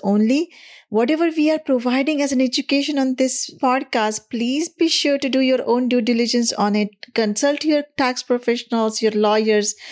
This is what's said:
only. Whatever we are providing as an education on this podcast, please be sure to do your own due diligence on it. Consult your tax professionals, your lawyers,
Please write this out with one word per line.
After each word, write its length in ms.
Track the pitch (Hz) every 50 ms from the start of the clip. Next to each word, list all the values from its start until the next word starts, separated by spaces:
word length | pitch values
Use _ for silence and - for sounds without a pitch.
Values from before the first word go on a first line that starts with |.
| -
only. 480 | 196 202 214 214 220 262 302 339 339 - - - - - - - -
Whatever 400 | 208 220 240 240 320 311 339 330
we 200 | 320 320 294 311
are 80 | 311 311
providing 640 | 311 294 262 240 240 247 247 269 277 302 311 277
as 120 | 285 269 277
an 80 | 247
education 560 | 262 247 - - 262 - 269 277 277 311 302
on 180 | 277 262 262 254
this 340 | 247 262 254 - - - - - -
podcast, 680 | 269 254 254 269 - - - 240 214 214 214 214 - -
please 380 | - 220 233 240 269 302 339
be 220 | - _ - 339 330
sure 280 | - - - 285 277
to 120 | 277 285 262
do 100 | 254 262
your 200 | 262 254 262 247 -
own 220 | 226 233 247 254
due 140 | 240 247 247
diligence 500 | 220 247 240 226 240 226 - 240 233 226 -
on 220 | - 202 208 202
it. 140 | 208 214 208 - _ - - -
Consult 500 | 233 220 208 208 - 294 285 294 285 294
your 200 | 320 302 294 294 - _
tax 240 | - 269 254 254 -
professionals, 800 | - - 247 240 - 247 233 240 - - 233 226 220 220 220 -
your 100 | 220 220 208
lawyers, 600 | 208 208 208 214 220 220 220 214 208 208 - - - - -